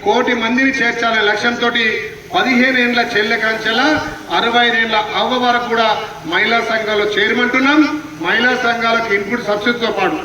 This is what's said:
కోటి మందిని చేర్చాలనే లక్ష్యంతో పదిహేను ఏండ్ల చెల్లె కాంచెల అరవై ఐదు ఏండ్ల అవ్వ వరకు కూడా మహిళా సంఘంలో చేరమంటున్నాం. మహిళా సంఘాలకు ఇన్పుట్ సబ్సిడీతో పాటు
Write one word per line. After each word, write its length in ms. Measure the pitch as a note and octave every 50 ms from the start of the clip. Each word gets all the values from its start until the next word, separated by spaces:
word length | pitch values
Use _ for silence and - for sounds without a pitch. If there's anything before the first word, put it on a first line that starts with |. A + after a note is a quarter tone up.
| -
కోటి 300 | G3+ G#3+ A#3+ B3 B3 B3
మందిని 360 | A#3 A3+ A3+ A#3+ B3 C4+ C4+
చేర్చాలనే 500 | C4 B3+ A#3 A#3+ A#3 A#3 B3 A#3 A3+ A3
లక్ష్యంతో 500 | G#3 G3+ G#3 - A#3 A#3+ A#3+ - A#3 A#3 A#3 A#3 A#3 A3 G#3 - - - - - - - -
పదిహేను 440 | F#3 - B3+ B3+ A#3+ B3 C4+ C4 B3
ఏండ్ల 260 | A#3+ A#3+ A#3+ A#3 A#3 A#3 - G#3
చెల్లె 200 | G#3+ A3+ A#3 A3
కాంచెల 640 | A3 - - - - G#3+ A3+ A#3 C4+ D4+ D4+ C4+ A3 - - - - -
అరవై 360 | - F3+ A3+ A#3 A#3 A#3+ A#3+ A#3+
ఐదు 80 | A#3
ఏండ్ల 280 | A#3 A3+ A3+ A3 G#3+ G#3+ G#3+ -
అవ్వ 320 | F#3+ G#3 A3+ B3 B3 B3 B3
వరకు 220 | A#3+ A#3 A#3+ A3
కూడా 280 | A3+ A#3 A3+ A3 G#3+ F#3 F3 - - - -
మహిళా 340 | D#3 E3+ F#3 G#3 A3 A3+ A#3
సంఘంలో 460 | A3+ A3 A3+ A3 A3 G#3 G#3+ G#3 G#3
చేరమంటున్నాం. 960 | G#3 - F#3+ G#3 - A#3 A#3+ A#3+ B3 B3+ C4 C4 C4+ D4 D4+ D4+ D4 D4+ - - - - -
మహిళా 340 | D#3+ F3 G3+ A3+ A#3+ B3 B3
సంఘాలకు 580 | - - A#3 A#3 A#3 A3+ A#3 A3+ A3 A3+ - G3+
ఇన్పుట్ 340 | G3+ G3+ - A#3+ A3+ - G#3
సబ్సిడీతో 440 | G#3 G#3 - A#3+ A#3+ A#3+ A#3 G#3+
పాటు 260 | - - F#3+ F3 D#3 D3+